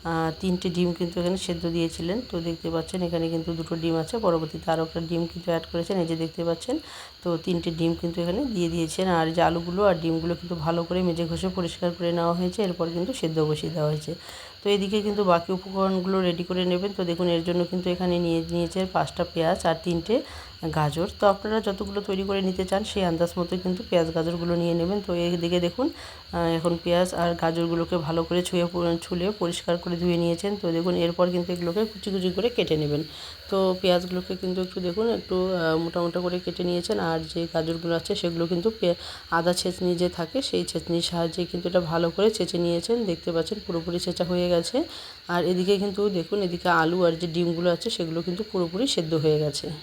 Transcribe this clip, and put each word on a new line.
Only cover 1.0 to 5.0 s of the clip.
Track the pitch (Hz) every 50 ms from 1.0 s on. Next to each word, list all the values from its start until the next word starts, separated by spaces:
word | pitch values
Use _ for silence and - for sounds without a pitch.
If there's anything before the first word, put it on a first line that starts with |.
| 180 170 170 180
এখানে | 175 175 190 185
সেদ্ধ | - - 180 170 170 170
দিয়েছিলেন। | 165 170 165 165 160 - 165 170 190 240 254 -
তো | - 175
দেখতে | 165 170 165 165 - 165
পাচ্ছেন | 165 165 160 - - 185
এখানে | 180 170 170 170 165 165
কিন্তু | 165 165 165 170 170
দুটো | 165 165 165 175
ডিম | 165 160 170 165
আছে, | 165 160 156 - 233
পরবর্তীতে | 220 190 170 165 160 156 - 160 - -
আরও | 165 160 160
একটা | 160 -
ডিম | 170